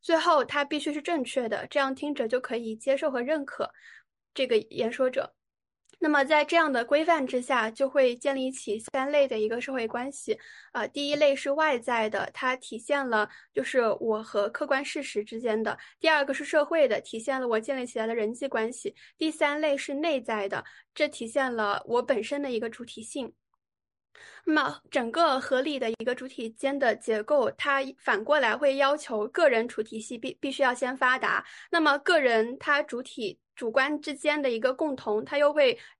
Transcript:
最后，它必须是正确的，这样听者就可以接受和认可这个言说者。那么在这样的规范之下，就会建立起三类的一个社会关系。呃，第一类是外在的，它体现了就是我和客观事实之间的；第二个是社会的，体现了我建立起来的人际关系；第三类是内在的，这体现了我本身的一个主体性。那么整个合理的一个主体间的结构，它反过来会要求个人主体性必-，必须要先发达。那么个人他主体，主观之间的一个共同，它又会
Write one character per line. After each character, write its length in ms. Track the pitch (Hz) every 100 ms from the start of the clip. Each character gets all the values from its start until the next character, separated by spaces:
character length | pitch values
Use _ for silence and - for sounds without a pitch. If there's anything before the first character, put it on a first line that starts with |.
最 160 | - 320
后， 260 | 349 302
它 180 | - 285
必 140 | 285 302
须 140 | 302
是 80 | 294
正 240 | 302 330
确 240 | 240 262 226
的， 180 | 214 -
这 100 | 285
样 140 | 269
听 200 | 262 294
者 140 | 277 226
就 100 | 254
可 180 | 254 233
以 200 | 226 220
接 180 | 277
受 160 | 277 311
和 120 | 254
认 220 | 247 311
可 260 | 269 - - - - - _ _ _
这 120 | - 254
个 120 | 220
言 340 | - - 226
说 160 | 240 254
者。 240 | - - _ _ _ _ _ _ _
那 120 | 311
么 120 | 294
在 220 | 277 302
这 120 | 294 339
样 140 | 311
的 140 | 247
规 180 | 233 294
范 240 | 320 320 262
之 140 | 254
下， 300 | 247 247 220
就 180 | 220 269
会 260 | 277 254 240
建 200 | 285 269
立 140 | 262
起 280 | 262 - 214
三 320 | - 269 269
类 160 | 294 269
的 120 | 220
一 100 | 214
个 100 | 233
社 100 | 262
会 160 | 262 226
关 240 | 240 269
系。 260 | 277 - 214 - - -
呃， 140 | 240 -
第 200 | 285 285
一 80 | 294
类 180 | 294
是 180 | 269 277
外 260 | 285 311 247
在 300 | 247 233 214
的， 180 | 202 -
它 200 | - 254 254
体 220 | - 220
现 300 | - 285 262
了 180 | 214 208 - -
就 100 | -
是 160 | 254 262 226 -
我 240 | 226 214
和 240 | 220 208 208
客 160 | - 285
观 180 | 269
事 180 | 285 202
实 220 | 175 208
之 160 | 214 226
间 200 | 240 220
的； 140 | 214 233 - _
第 120 | 320
二 120 | 302
个 120 | 277
是 100 | 269
社 180 | 285 311
会 240 | 294 330 262
的， 140 | 208
体 180 | - 226
现 220 | 226 262
了 80 | 247
我 100 | 220
建 200 | 226 269
立 80 | 247
起 120 | 233
来 80 | 220
的 80 |
人 200 | 233 214
际 120 | 240 269
关 240 | 233 226
系； 200 | - - - - _
第 140 | 320
三 280 | - 294 294
类 160 | 311
是 200 | 277 -
内 260 | 277 330 269
在 260 | 226 214 196
的， 160 | 135 - - _
这 140 | - 302
体 180 | - 226
现 300 | 277 262 233
了 260 | 208 202 -
我 160 | 233
本 200 | 233 233
身 200 | 220 285
的 80 | 277
一 100 | 233
个 80 | 226
主 160 | 226
体 180 | 247 -
性。 300 | 220 285 233 - _ _ _ _ _ _ _ - - -
那 80 | -
么 280 | 302 254 - _
整 200 | 269 233
个 300 | 311 330 262
合 220 | - 262
理 160 | 294 269
的 120 | 226
一 140 | 226
个 100 | 233
主 140 | 254 262
体 220 | - 226
间 280 | - 269 277
的 160 | 247
结 280 | 214 - 214
构， 280 | 220 294 220
它 280 | - 285 277 269 -
反 240 | - 208
过 160 | 220 294
来 160 | 233
会 220 | 240 285 269
要 180 | 277
求 320 | 294 - 220 220
个 200 | 359 302
人 180 | 226 240
主 160 | -
体 160 | 220 220
性 220 | - 233
必-， 160 | 277 -
必 120 | 277
须 100 | 262
要 120 | 262
先 200 | 254 254
发 240 | 262 254 254
达。 240 | 202 196 - - -
那 100 | 339
么 160 | 302 285
个 220 | 359 330
人 360 | 254 226 233 262
他 240 | 311 285
主 200 | 294 240
体， 360 | 254 - 208 - _
主 160 | - 233
观 300 | 262 277 294
之 140 | 302
间 260 | 277 294 302
的 100 | 269
一 100 | 226
个 120 | 262
共 220 | 262 311
同， 280 | 262 220 214
它 140 | - 285
又 160 | 294
会 260 | 294 262 233 -